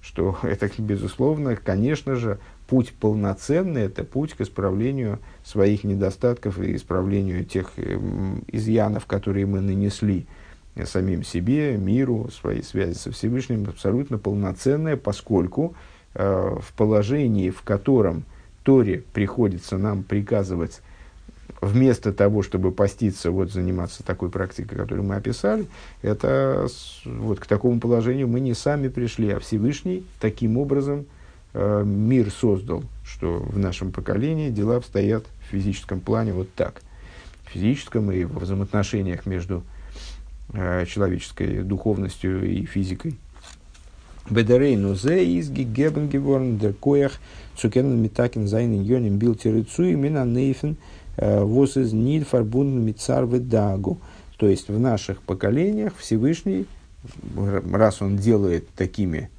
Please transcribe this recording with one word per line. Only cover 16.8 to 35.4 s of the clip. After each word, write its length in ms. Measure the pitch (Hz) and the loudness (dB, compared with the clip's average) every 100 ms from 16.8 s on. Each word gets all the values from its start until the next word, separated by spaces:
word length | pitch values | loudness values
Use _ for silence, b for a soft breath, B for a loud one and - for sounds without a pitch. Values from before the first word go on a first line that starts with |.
| 107 107 104 143 135 104 92 | 4 4 4 2 2 2 0
в 120 | - | -2
котором 600 | - 101 - 131 98 82 - b b - | -2 -2 4 4 4 0 -8 b b -4
Торе 400 | - 135 107 90 - | 6 6 6 0 -4
приходится 680 | - 101 - 107 90 - 95 | -2 0 2 0 0 -6 -2
нам 240 | 101 101 | 0 -2
приказывать, 800 | 98 104 101 110 95 90 82 - B B B B B B - - | -2 -2 0 0 0 -2 -4 -6 B B B B B B -20 -6
вместо 520 | 101 107 131 120 110 | 0 4 6 4 0
того, 300 | 98 101 104 | 4 4 4
чтобы 280 | 98 95 92 | 0 0 0
поститься, 600 | 92 101 - 107 95 85 | 2 0 2 -2 0 -2
вот, 200 | 92 90 | 0 -2
заниматься 520 | 95 90 92 87 - | -2 -2 -2 -4 -8
такой 260 | - 98 90 | -6 -4 -4
практикой, 460 | 95 92 - 104 - | -4 -6 -6 -10 -6
которую 300 | 98 98 98 | -6 -4 -2
мы 100 | 98 | -2
описали, 500 | 104 117 202 220 196 B B B | -4 -2 0 0 -2 B B B
это 680 | - 104 - 135 135 135 127 | -4 0 2 2 2 0 -2
с-, 340 | - - - | -6 -16 -16
вот 360 | 123 120 110 101 | -12 -6 -4 -4
к 60 | - | 0
такому 340 | 104 123 120 | 2 2 2
положению 480 | 117 117 113 131 131 | 2 2 2 0 0
мы 120 | 117 | 0
не 140 | 135 | 0
сами 340 | 117 - 147 135 | -2 -2 0 -2
пришли, 420 | 127 120 - 110 | -2 -4 0 0
а 100 | 101 | 0
Всевышний 640 | - 110 110 143 190 185 185 - | -2 0 0 -2 -4 -6 -8 -4
таким 360 | 110 107 117 117 | -4 0 0 0
образом, 500 | 143 139 139 143 143 b b b - | 2 0 0 -4 -6 b b b -12
э, 280 | - 101 104 | -4 0 2
мир 460 | 104 101 110 131 104 | 2 2 4 4 2
создал, 540 | - 117 95 107 82 - - | 2 2 2 0 -6 -6 -12
что 340 | - - 87 85 | -14 -6 -4 -4
в 200 | 104 101 | -4 -2
нашем 340 | 95 87 92 | -2 -2 -6
поколении 580 | 95 - 101 139 160 151 | -6 -2 0 0 -2 -2
дела 260 | 107 104 120 | 0 2 0
обстоят 480 | 127 - - - - - | 0 0 2 0 -2 -18